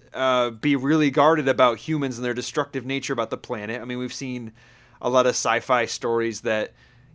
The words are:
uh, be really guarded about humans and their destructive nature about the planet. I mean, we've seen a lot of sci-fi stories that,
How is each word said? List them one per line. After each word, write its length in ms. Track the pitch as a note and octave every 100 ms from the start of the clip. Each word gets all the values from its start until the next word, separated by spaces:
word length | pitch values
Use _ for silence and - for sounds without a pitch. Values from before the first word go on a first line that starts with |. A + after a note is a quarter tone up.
| _
uh, 360 | - C3 B2+ A#2+
be 260 | A2+ D3 C#3
really 340 | C3+ D#3 D3
guarded 380 | D3+ D3 D#3+ C3
about 300 | B2+ B2+ A2+
humans 400 | - D#3 C#3 A#2
and 60 |
their 100 | B2
destructive 500 | A#2+ A#2+ - C#3+ C3+
nature 280 | A#2+ C3+ -
about 180 | B2 A2+
the 60 | -
planet. 420 | - A#2 G#2 A#2
I 40 |
mean, 140 | A#2+ B2
we've 140 | B2+
seen 400 | - C3 B2 A2+ - - - _ -
a 80 | -
lot 180 | B2+ B2
of 40 |
sci-fi 560 | A#2+ B2+ A#2 - B2 A#2
stories 560 | - B2 A#2 A#2 G#2+
that, 300 | A#2 G#2+ G#2+ _ _ _ _